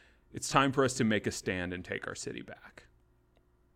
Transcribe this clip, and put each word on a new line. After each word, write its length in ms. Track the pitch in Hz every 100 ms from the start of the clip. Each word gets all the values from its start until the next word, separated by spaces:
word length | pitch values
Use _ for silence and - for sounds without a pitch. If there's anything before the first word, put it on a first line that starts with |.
| _ _ _
It's 160 | - -
time 240 | 147 139
for 120 | 131
us 100 | 131
to 100 | 127
make 200 | 110 104 113
a 20 |
stand 420 | - - 92 90
and 120 | 90
take 240 | 85 104 -
our 80 | 92
city 260 | - 58
back." 400 | - - - - - _ _ _ _ _ _ _ _